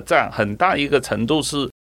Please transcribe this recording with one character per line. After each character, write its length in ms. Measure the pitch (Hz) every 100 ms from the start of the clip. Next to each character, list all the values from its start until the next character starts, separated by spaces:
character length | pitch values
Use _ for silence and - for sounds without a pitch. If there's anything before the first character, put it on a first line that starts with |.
| -
战， 240 | 143 107
很 240 | - 104
大 220 | 107 185 -
一 100 | 139
个 140 | 139
程 260 | 127 107 117
度 160 | 156
是 260 | - 143 131 - _